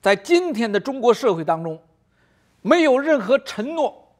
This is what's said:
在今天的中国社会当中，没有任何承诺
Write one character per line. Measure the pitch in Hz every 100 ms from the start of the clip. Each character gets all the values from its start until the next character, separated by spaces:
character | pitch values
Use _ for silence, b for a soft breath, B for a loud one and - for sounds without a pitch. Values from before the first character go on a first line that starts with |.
在 | 196 196
今 | - 339 359
天 | 226 226
的 | 202
中 | 247 269
国 | 240
社 | 220 247
会 | 170
当 | 156 165
中， | 165 160 _ _ _ _ _ _ _ _
没 | 190 339
有 | 311 254
任 | 285 294
何 | 190 277
承 | - - 233
诺 | 330 285 - _ _